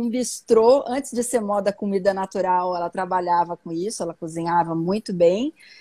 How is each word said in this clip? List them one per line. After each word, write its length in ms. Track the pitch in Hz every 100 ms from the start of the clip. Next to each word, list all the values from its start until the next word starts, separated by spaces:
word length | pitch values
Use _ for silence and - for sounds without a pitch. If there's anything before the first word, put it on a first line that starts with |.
um 80 | 233
bistrô. 720 | 247 233 - - 220 226 277 269
Antes 240 | 262 269
de 100 | 233
ser 160 | 233 240
moda, 300 | 202 208 202
comida 400 | 196 202 196 190
natural, 640 | 190 190 202 180 180 180 175
ela 140 | 170
trabalhava 680 | 190 180 185 175 175 170 196
com 160 | 170
isso, 300 | 165 196 -
ela 140 | 170 160
cozinhava 580 | 165 165 170 175 165 165
muito 380 | 165 208 226
bem. 400 | 180 170 196 285 - - -